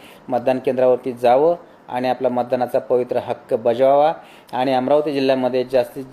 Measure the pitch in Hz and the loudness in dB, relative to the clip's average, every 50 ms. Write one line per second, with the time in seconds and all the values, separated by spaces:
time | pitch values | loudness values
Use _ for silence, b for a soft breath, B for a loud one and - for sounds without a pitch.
0 | B B B B B - 131 120 117 131 131 127 - 143 127 123 127 127 127 120 | B B B B B -4 -4 -2 0 0 -2 0 0 -2 0 2 2 2 2 2
1 | - 135 120 120 123 120 123 135 151 170 175 170 B B B B B - - 127 | 0 -6 -8 0 2 4 4 4 4 2 0 -2 B B B B B -10 -8 -4
2 | 127 127 123 - 131 123 123 123 120 120 131 123 123 120 - 131 - - 127 123 | -2 -2 -2 0 -2 -2 0 -2 -2 -2 -2 -2 -2 0 -2 -2 -2 0 0 0
3 | 123 123 - 123 101 123 120 - - - 139 113 113 123 113 120 131 131 139 143 | 0 0 -4 -4 -4 -4 -8 -10 -6 -4 -4 -2 0 0 0 2 4 4 4 4
4 | 147 156 165 B B B B B B B - 120 127 135 131 127 127 131 143 151 | 4 2 0 B B B B B B B -6 -4 -2 0 0 0 0 2 2 2
5 | 151 160 143 139 135 131 135 131 127 123 123 131 123 127 135 127 120 - - 143 | 0 0 -2 -2 0 0 0 0 0 -2 0 -2 -4 0 0 0 0 -2 -6 -14
6 | 131 131 | -14 -10